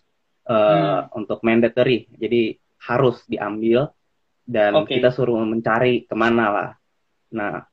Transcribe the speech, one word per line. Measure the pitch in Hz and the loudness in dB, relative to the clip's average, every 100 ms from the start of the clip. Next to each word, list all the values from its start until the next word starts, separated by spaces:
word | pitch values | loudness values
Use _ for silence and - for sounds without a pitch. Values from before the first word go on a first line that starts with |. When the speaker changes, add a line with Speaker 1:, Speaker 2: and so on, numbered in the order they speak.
| _ _ _ _ | _ _ _ _
Speaker 1:
eh, | - | -2
Speaker 2:
Hmm. | 110 107 101 98 95 - 110 | 2 4 4 2 -2 -4 -8
Speaker 1:
untuk | 101 110 | -8 -4
mandatory, | 113 113 117 127 127 117 - - | 2 2 2 2 2 0 -4 -8
jadi | 110 120 110 - _ _ | -2 0 0 -4 _ _
harus | - 123 127 117 | -4 0 0 0
diambil | - 113 104 107 113 120 143 _ _ _ _ _ | -6 -8 -6 -4 0 0 0 _ _ _ _ _
dan | - 113 104 147 | -6 0 2 2
Speaker 2:
Oke. | 151 127 | 0 0
Speaker 1:
kita | 123 | 0
suruh | 127 120 113 | 2 -2 0
mencari | 110 113 117 113 123 123 | -2 -2 0 0 2 0
kemana | - 107 117 117 107 | -2 -2 0 2 0
lah. | 101 87 - _ _ _ _ _ | -2 -4 -10 _ _ _ _ _
Nah, | 110 104 80 - | -8 -6 -8 -12